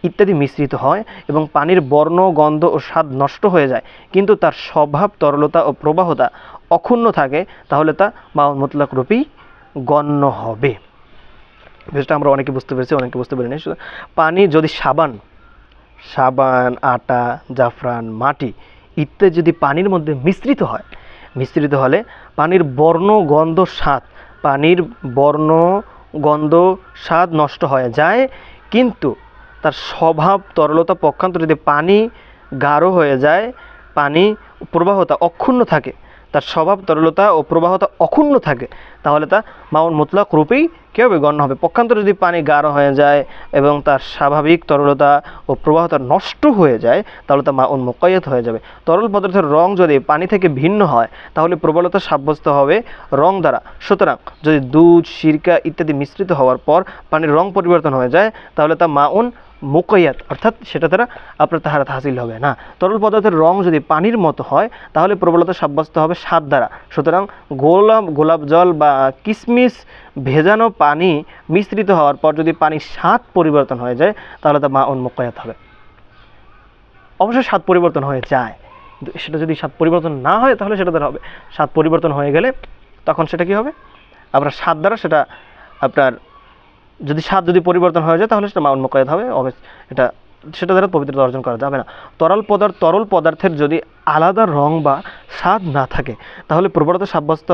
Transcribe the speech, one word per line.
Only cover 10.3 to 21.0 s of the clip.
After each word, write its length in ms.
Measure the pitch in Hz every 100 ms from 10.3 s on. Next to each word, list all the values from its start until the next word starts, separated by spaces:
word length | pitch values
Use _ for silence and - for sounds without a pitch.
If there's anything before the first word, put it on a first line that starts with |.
| 123
হবে। 300 | 113 110 139 107 _ _ _ - - - - _ - _ -
বিষয়টা 220 | 143 131 151
আমরা 120 | 143
অনেকে 200 | 135 135 131
বুঝতে 160 | -
পেরেছি, 180 | 127 127
অনেকে 220 | 147 123 123
বুঝতে 140 | 123 131
পারিনি। 180 | 120 143
সুতরাং 220 | - - - - - -
পানি 220 | 160 175 196
যদি 140 | 151 156 -
সাবান, 340 | 143 131 156 107 _ _ - - _ _ _ _ -
সাবান, 580 | - 131 131 131 127 123 123 139
আটা, 280 | 123 - 123 120 127 - 131
জাফরান, 460 | 120 - 127 120 113 110
মাটি 300 | 131 147 127 92 - - _ -
ইত্যাদি 380 | 147 _ 196 165
যদি 140 | 165 160
পানির 260 | 143 147 196
মধ্যে 180 | 190 156 139 143
মিশ্রিত 340 | 196 247 277
হয়, 240 | 117 110 - -